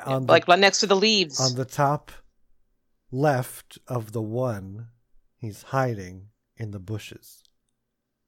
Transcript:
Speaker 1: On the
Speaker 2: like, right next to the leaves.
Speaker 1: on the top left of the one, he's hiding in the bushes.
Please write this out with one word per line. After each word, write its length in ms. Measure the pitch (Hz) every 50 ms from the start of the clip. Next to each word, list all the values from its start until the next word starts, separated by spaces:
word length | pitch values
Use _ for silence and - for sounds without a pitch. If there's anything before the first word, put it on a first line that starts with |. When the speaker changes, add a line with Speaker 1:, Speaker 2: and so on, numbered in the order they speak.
| -
Speaker 1:
On 200 | - 135 135 131
the 60 | 123
Speaker 2:
like, 160 | 160 165 160 -
right 120 | 175 185
next 200 | 196 196 190 -
to 60 | - 190
the 80 | 202
leaves. 440 | 190 190 220 220 202 180 151 131 127
Speaker 1:
on 160 | 131 131 123
the 100 | 123 135
top 460 | 131 - - 147 139 147 147 - - - - - _ _ _ _ _ _ _ _ _ _ _ _ _ _ _ _ _
left 680 | - 127 143 151 143 123 127 - - - - _ - - _ -
of 240 | 131 120 110 104
the 100 | 104 117
one, 680 | 110 107 110 120 127 127 113 98 92 95 98 107 117 117 _ _ _ _ _ - _ _ _ _
he's 260 | - 113 98 - -
hiding 640 | - - 135 131 127 117 101 95 90 92 95 95 104 _ _ _ _ _ -
in 140 | 113 107
the 80 | 101 101
bushes. 640 | 92 90 110 104 - - - - - - - - _ _ _ _ _ _ _ _ _ _ _ _ _ _ _ _ _